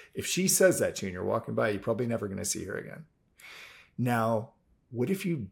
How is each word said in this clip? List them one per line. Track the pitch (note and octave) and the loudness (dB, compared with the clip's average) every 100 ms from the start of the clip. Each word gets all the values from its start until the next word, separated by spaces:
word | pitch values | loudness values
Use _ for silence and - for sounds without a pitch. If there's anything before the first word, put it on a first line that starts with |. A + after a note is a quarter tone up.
| - - | -12 -8
if | - | -2
she | E3+ F#3 | 0 4
says | - F#3 - | 6 6 6
that | F#2+ - | 2 0
to | G2 | -4
you | |
and | |
you're | F2+ | -2
walking | G2 A2+ - | 0 0 -2
by, | A2+ A2+ | 0 0
you're | G2+ | 0
probably | A#2 G#2+ A#2+ | -2 -2 -2
never | A2+ G#2 | -2 -4
gonna | F#2+ | -4
see | G2 - F#2+ | -4 -4 -6
her | - | -8
again." | - - D#3+ _ _ _ - - - - - - | -8 -14 -18 _ _ _ -20 -20 -20 -20 -12 -4
Now, | B2 A#2 A2+ A2 A2+ _ _ _ _ | 0 2 2 0 -4 _ _ _ _
what | A#2 A#2+ | -2 0
if | F#3+ F#3 | 0 -2
you | D#3+ G2 | -4 -4